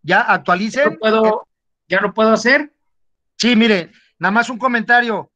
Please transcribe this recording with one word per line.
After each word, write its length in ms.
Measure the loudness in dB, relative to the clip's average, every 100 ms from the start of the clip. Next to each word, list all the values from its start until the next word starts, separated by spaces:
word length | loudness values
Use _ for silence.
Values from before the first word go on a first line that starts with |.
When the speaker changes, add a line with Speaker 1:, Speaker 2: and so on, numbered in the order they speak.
Speaker 1:
Ya 180 | 2 0
actualicen. 640 | 2 -2 0 -2 -2 -2
Speaker 2:
¿Ya 60 | -4
lo 80 | -2
puedo, 500 | 0 2 0 -2 -8 _ _ _ _
ya 120 | -2
lo 140 | -2
puedo 180 | 0 2
hacer? 400 | 2 2 0 -2 _ _ _ _ _ _ _
Speaker 1:
Sí, 180 | 0 2
mire, 340 | 2 0 -4 _ _ _
nada 140 | -2
más 180 | -2 -4
un 80 | -4
comentario. 720 | -4 -4 0 0 0 -6 -10